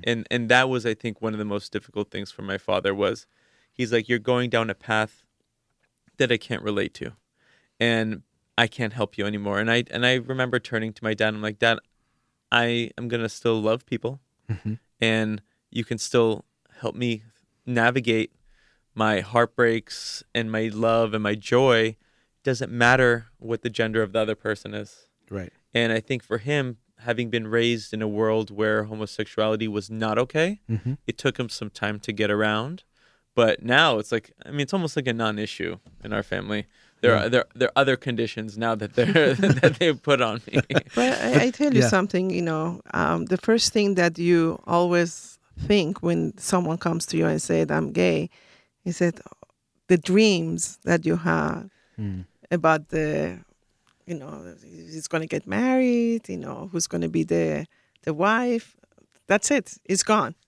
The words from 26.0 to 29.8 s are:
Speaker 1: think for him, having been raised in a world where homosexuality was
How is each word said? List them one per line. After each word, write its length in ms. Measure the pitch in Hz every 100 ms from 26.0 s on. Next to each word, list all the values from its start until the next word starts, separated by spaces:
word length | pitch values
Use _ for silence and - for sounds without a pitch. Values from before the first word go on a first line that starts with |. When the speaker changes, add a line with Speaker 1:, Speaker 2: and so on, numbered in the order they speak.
Speaker 1:
think 240 | - 127
for 140 | - 117
him, 400 | 120 147 127 117 _ _
having 260 | 117 117 117
been 160 | 113 107
raised 440 | 117 117 117 104
in 80 | 110
a 60 | 107
world 420 | 104 110 110 107
where 340 | 101 107 107
homosexuality 840 | 107 110 107 - 107 - 107 110 110
was 220 | 104